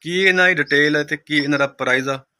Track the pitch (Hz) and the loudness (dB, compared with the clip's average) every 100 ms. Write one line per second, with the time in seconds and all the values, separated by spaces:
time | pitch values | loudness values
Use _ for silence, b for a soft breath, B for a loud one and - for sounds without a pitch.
0 | 156 180 190 185 180 170 147 143 151 151 | -8 -2 2 4 2 2 0 2 2 0
1 | 147 151 - 151 139 143 139 - 131 131 | -2 -8 -4 -2 0 0 -2 -4 -2 -2
2 | 135 135 - _ | -2 -8 -10 _